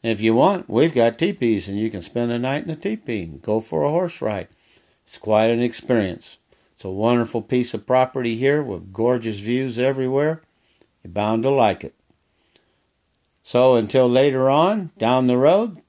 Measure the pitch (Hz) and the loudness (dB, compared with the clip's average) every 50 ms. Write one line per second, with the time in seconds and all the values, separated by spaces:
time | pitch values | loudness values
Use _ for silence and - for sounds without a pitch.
0 | - 117 113 98 107 110 113 117 143 185 202 - - - 98 113 147 170 - 123 | -2 -2 -2 0 2 2 4 4 4 2 2 -2 -6 -2 0 2 2 2 2 2
1 | 113 117 113 - 160 202 190 - 127 117 110 101 85 95 98 101 110 113 107 98 | 2 2 2 0 -4 -4 -2 -2 0 0 0 -2 -2 -6 -6 -6 -6 -6 -6 -8
2 | 85 - - 120 120 120 120 120 120 131 139 151 - 180 156 151 - 196 220 214 | -12 -8 -6 -4 -4 -4 -4 -4 -4 -4 -4 -6 -6 -8 -12 -8 -6 -8 -8 -8
3 | _ - 117 104 87 82 76 69 - - 107 110 110 - - 156 147 143 151 170 | _ -8 -8 -6 -8 -10 -14 -12 -6 -4 -2 -2 -4 -4 -2 -2 0 0 0 -2
4 | 185 170 - - - 110 104 98 85 _ _ _ _ _ _ _ _ _ _ _ | -2 -4 -6 -6 -6 -6 -4 -6 -8 _ _ _ _ _ _ _ _ _ _ _
5 | _ _ - - - 107 107 107 110 113 117 117 120 120 113 - - - 127 113 | _ _ -20 -14 -4 0 2 4 4 2 2 0 0 -2 -4 -6 -4 0 0 0
6 | 101 92 85 - - - - _ _ _ _ _ _ _ _ _ - 98 95 98 | 0 -2 -6 -10 -16 -20 -20 _ _ _ _ _ _ _ _ _ -12 -10 -6 -2
7 | 107 117 123 120 117 110 - 120 107 - 131 127 123 120 - 110 - - 127 127 | 0 2 2 2 0 -2 -4 -8 -4 -2 -2 -2 -2 -2 -6 -10 -4 0 2 2
8 | 127 127 - 135 123 120 113 113 127 135 143 151 147 123 101 85 87 95 95 101 | 2 2 -2 -6 -4 -4 -4 0 0 0 0 0 -2 -4 -8 -10 -10 -14 -6 0
9 | 113 120 127 123 113 113 107 101 101 110 120 127 135 131 117 113 123 131 135 135 | 0 2 2 0 -2 -6 -8 -6 -4 -2 -2 -2 -2 -4 -4 -2 -2 -2 0 -2
10 | 131 127 131 135 147 151 160 156 _ _ _ _ _ _ _ _ _ _ _ _ | -4 -2 0 0 0 0 -2 -4 _ _ _ _ _ _ _ _ _ _ _ _
11 | _ 87 87 101 104 107 110 113 113 135 139 135 117 107 92 - - - _ _ | _ -8 -4 -2 -2 0 0 0 0 2 2 4 4 2 2 -2 -8 -16 _ _
12 | _ _ _ _ _ _ _ _ _ _ _ _ _ _ _ _ _ _ _ _ | _ _ _ _ _ _ _ _ _ _ _ _ _ _ _ _ _ _ _ _
13 | _ _ _ _ _ _ _ _ _ - - 123 127 131 127 117 110 110 - 131 | _ _ _ _ _ _ _ _ _ -2 2 4 6 6 6 4 2 2 2 2
14 | 127 123 120 127 135 143 131 131 131 131 135 147 165 185 214 220 185 160 _ - | 4 4 4 4 4 2 2 2 2 2 4 4 4 2 0 -2 -6 -8 _ -4
15 | 113 117 127 127 127 123 123 123 131 147 175 202 226 233 185 156 _ | 0 2 2 2 2 2 2 4 4 4 4 4 2 -2 -8 -14 _